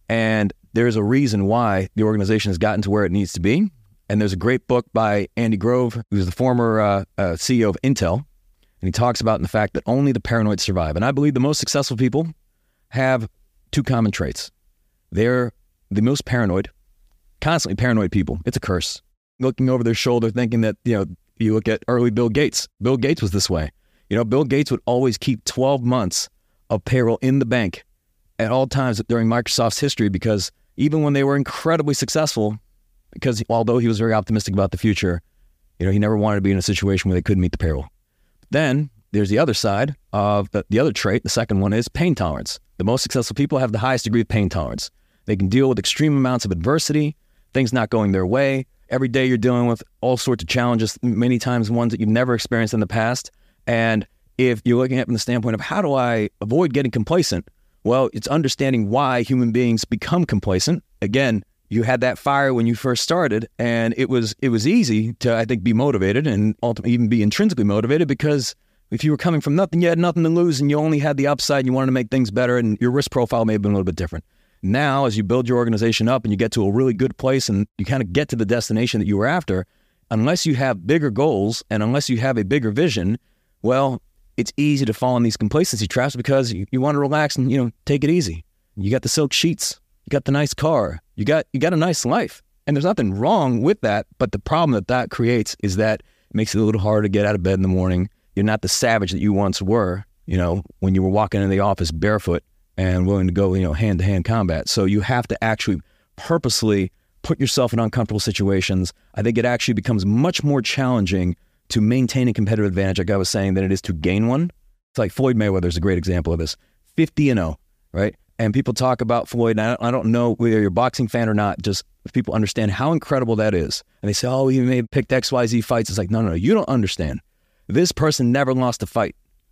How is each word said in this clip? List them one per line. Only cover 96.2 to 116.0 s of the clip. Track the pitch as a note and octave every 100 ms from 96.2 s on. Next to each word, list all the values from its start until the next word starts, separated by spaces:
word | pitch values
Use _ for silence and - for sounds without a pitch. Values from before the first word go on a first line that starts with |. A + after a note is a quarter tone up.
| _
makes | G#2+ A2
it | G#2
a |
little | G#2+ G#2+
harder | G#2+ G#2+
to | G#2
get | G2+ G2+
out |
of | G#2
bed | F2+
in | F#2+
the | F#2+
morning. | F#2 F2+ F2+ G2 - _
You're | -
not | G#2 A2
the | F#2
savage | - A#2+ A2+ F#2
that | F#2
you | G#2
once | G2 G2 -
were, | F#2+ A#2 F#2 F#2 - _
you | - F2+
know, | F2 F#2+ - -
when | F#2+
you | F#2+
were | F#2
walking | G2+ G#2 G2
in | G2
the | G2
office | G2+ G2 E2
barefoot | D#2+ G2+ G#2+ - E2+ - _ _ -
and | F#2 F2+ F#2
willing | G2 F#2
to |
go, | F2 F#2+
you | F#2+
know, | F2
hand-to-hand | D2+ A2 F2 F#2+ F#2+
combat. | E2+ A2+ F#2 D#2+ -
So | -
you | F#2+ G#2
have | G#2 B2 A#2
to | -
actually | A2 A2 - F2+ - _ _ -
purposely | - E3 B2 - A2 G2+ F#2 - _ _
put | - E3
yourself | C3 - B2
in | A#2
uncomfortable | A2 B2 G#2+ G#2+
situations. | - G2 G2 F#2+ F2+ F#2 F2+ - _
I | -
think | A2 A#2
it |
actually | A#2+ A#2+ -
becomes | G#2+ B2 A2
much | F#2+ A2+ E3+ -
more | D3 C#3
challenging | A2 - C3 B2 F#2 F#2+ F2+ F2 _ _ _
to | A2+
maintain | G#2+ B2+ A#2+ C3 B2
a |
competitive | A2 G#2 A2 G2+
advantage, | F#2 F#2+ F#2+
like | F#2
I | G2
was | F2+
saying, | G#2 G2
than | F#2+
it | F#2+
is | F#2+
to | -
gain | E2 F2 G2 A2+
one. | C3+ F3 - _ _ _
It's | -
like | G2+
Floyd | - C3 A#2
Mayweather | G#2 F#2+ F2
is | E2
a |
great | F#2+
example | F2